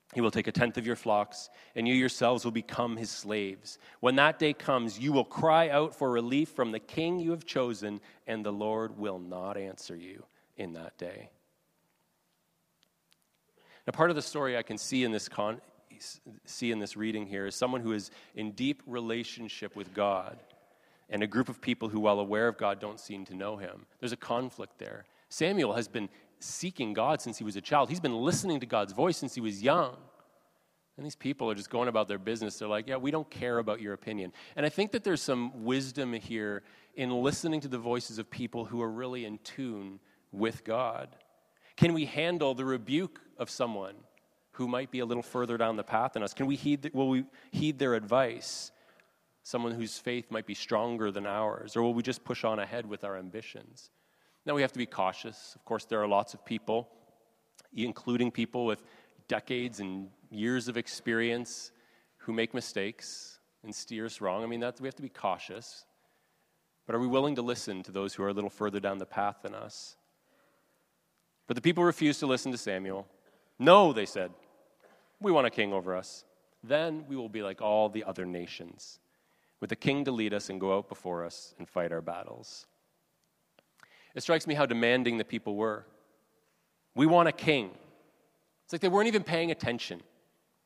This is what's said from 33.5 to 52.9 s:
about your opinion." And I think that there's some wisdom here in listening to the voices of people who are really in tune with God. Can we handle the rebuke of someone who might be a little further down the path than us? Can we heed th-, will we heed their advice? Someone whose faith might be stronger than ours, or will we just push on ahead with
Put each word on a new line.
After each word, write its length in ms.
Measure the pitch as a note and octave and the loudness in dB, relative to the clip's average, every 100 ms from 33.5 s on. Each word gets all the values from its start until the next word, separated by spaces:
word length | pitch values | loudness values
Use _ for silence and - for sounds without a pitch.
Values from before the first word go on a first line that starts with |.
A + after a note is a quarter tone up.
| A#2 | 0
about 220 | A2 A2 | 0 -2
your 140 | G#2 | -4
opinion." 400 | G2 - G#2+ F#2 - - - | -8 -6 -6 -6 -10 -14 0
And 80 | D3+ | 0
I 40 | |
think 220 | E3+ G#3 | 2 0
that 140 | A#3+ G3+ | 2 0
there's 160 | D#3+ | 0
some 420 | - B2+ A#2+ C3 | 2 0 0 -4
wisdom 480 | A2 C3 C3+ B2+ B2+ | 0 0 0 -4 -4
here 480 | A#2 G2 A2+ G#2 G2+ - - _ | -4 -4 -4 -4 -4 -10 -20 _
in 160 | - B2+ B2 | -4 -2 2
listening 380 | C3 B2+ E3+ D#3 | 2 2 -2 -2
to 80 | C#3+ | -2
the 100 | B2 | -4
voices 400 | A#2 A#2+ - A2 | -2 -2 -2 -10
of 100 | A2 | -10
people 360 | - A#2+ A#2+ A2 | -6 -6 -6 -6
who 160 | A#2 | -4
are 100 | A2+ | -4
really 320 | A2 B2+ B2+ | -4 -6 -6
in 140 | A2 A2 | -8 -10
tune 640 | - - C3 G#2 G2 G2 _ _ _ | -12 -8 -8 -6 -10 -14 _ _ _
with 340 | G2 A2 A2+ - | -2 0 0 -2
God. 500 | A2+ B2 A#2 - - _ _ _ _ _ - | 0 0 -4 -10 -16 _ _ _ _ _ 4
Can 180 | E3 | 4
we 120 | E3 C#3+ | 6 0
handle 480 | D3 E3 F3+ C#3+ | 0 0 2 2
the 120 | B2+ C3 | 2 0
rebuke 560 | B2+ G#2 C#3+ F#3 - - - | -2 0 0 0 -6 -20 -10
of 140 | A#2+ | -8
someone 540 | - A#2+ G#2 F#2+ G2+ A2+ _ _ _ _ - | -2 -2 -2 -8 -12 -20 _ _ _ _ -6
who 100 | B2 | -2
might 240 | B2 C3+ | -2 -2
be 80 | B2+ | -4
a 60 | A#2 | -2
little 180 | A#2+ | -2
further 340 | A#2 B2+ A#2+ A#2 | -2 -2 0 2
down 200 | A2+ A2 | 2 2
the 60 | |
path 300 | G2+ A2 B2+ | 0 2 2
than 100 | A2+ | 0
us? 100 | G#2 | -4
Can 140 | - C3+ | -2 0
we 80 | C#3 | 0
heed 260 | C#3+ D3 | 0 0
th-, 120 | C#3+ | 0
will 160 | B2+ C3+ | 2 4
we 160 | C3 C3 - - | 2 0 -10 -8
heed 280 | - D#3 C#3 | 0 0 2
their 140 | C3+ | 2
advice? 800 | A#2 G#2+ A#2+ B2+ A#2+ - - - _ _ _ _ _ _ _ | 2 4 4 4 -2 -10 -10 -12 _ _ _ _ _ _ _
Someone 280 | - B2 A#2 | -6 -4 -2
whose 260 | A#2 A2+ - | -2 -6 -6
faith 320 | - A#2+ - | -4 -4 -4
might 160 | A2+ G#2+ | -6 -6
be 80 | |
stronger 560 | G2+ - A2 A#2+ A#2 A2 | -8 0 0 0 0 -2
than 140 | G2 G2+ | -2 -2
ours, 520 | G2+ A2 G#2 A2 A#2 | 0 0 -2 -4 2
or 40 | |
will 120 | A#2 | 2
we 100 | A#2+ | 2
just 200 | A#2+ B2+ | 0 -4
push 200 | - B2 | -4 -2
on 160 | A#2 A2 | 0 0
ahead 260 | G2 A#2+ | -2 -6
with 180 | A2 | -6